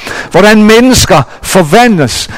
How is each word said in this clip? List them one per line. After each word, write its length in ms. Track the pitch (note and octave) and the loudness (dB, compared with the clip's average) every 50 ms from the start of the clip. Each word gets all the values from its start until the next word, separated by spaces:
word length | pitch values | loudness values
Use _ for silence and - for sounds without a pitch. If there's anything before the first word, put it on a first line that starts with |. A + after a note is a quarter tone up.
| - - - - - - | -16 -14 -14 -14 -10 -4
Hvordan 340 | - D#3+ F#3+ G#3 A3 G#3+ G#3+ | 0 0 2 2 4 4 4
mennesker 580 | G#3+ A3 A3+ A#3+ C4 B3 - - - - D#3 B2+ - - - - | 4 4 4 2 2 2 0 0 0 0 0 -2 -2 -8 -16 -10
forvandles, 880 | - - F#3+ F3 C#3+ D#3+ A3+ A#3+ B3 G#3+ E3+ C#3+ A#2+ - - - - - | -4 -2 -2 0 0 2 0 2 2 0 0 -2 -4 -4 -8 -10 -12 -14